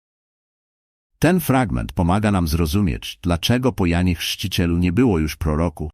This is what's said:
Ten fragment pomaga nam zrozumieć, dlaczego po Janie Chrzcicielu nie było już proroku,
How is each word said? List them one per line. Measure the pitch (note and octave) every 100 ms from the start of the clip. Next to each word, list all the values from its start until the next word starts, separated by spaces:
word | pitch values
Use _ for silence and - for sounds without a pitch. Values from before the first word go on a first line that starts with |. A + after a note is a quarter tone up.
| _ _ _ _ _ _ _ _ _ _ _ -
Ten | D3 F#3
fragment | - C3 A2+ B1 -
pomaga | - E2+ G2+ G#2+
nam | G2 E2+
zrozumieć, | E2 E2 G2 F#2+ A#1 - -
dlaczego | F2+ E2+ - B2 B2+
po | G#2+ F2+
Janie | E2+ F#2 F2
Chrzcicielu | - - F#2 - F2 E2+
nie | F2
było | F2+ C3 E2+
już | D#2 -
proroku, | E2 D2+ E2+ - D2+